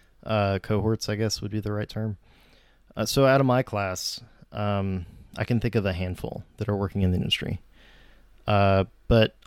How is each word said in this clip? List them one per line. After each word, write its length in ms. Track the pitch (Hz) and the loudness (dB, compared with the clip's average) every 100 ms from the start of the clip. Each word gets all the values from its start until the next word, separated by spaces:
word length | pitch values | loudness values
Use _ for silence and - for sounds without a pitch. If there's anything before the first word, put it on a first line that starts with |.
| _ _ | _ _
Uh, 340 | - 107 98 98 | -4 0 2 0
cohorts, 500 | - 107 110 110 - | 0 0 0 -2 -2
I 60 | 107 | -2
guess, 240 | 110 - | -2 -2
would 100 | 104 | -6
be 100 | 107 | -6
the 120 | 104 | -4
right 160 | 104 104 | -6 -6
term. 280 | 110 110 104 _ - _ _ _ _ _ - | -6 -6 -6 _ -20 _ _ _ _ _ -6
Uh, 80 | 107 | -2
so 200 | 139 135 | 4 6
out 140 | 139 | 6
of 60 | 131 | 4
my 160 | 127 | 2
class, 580 | 127 104 98 92 - - - - - | 0 -2 -4 -4 -8 -10 -16 -20 -12
um, 540 | - 104 101 98 92 85 - - - | -4 -2 0 -2 -4 -8 -16 -12 -6
I 80 | |
can 160 | 110 117 | -2 0
think 140 | 117 | 0
of 120 | 110 98 | 0 0
a 60 | |
handful 500 | 90 92 90 - - - - | -2 -4 -6 -8 -10 -12 -8
that 120 | 107 | -4
are 80 | 101 | -2
working 260 | 98 101 | -2 0
in 100 | 92 | 2
the 40 | 90 | 2
industry. 440 | - - - - - - - - - - - - - | 0 -4 -4 -8 -10 -20 -20 -20 -20 -20 -20 -10 0
Uh, 380 | 101 98 95 95 _ - | 2 4 4 0 _ 2
but 300 | 117 110 - | 4 4 0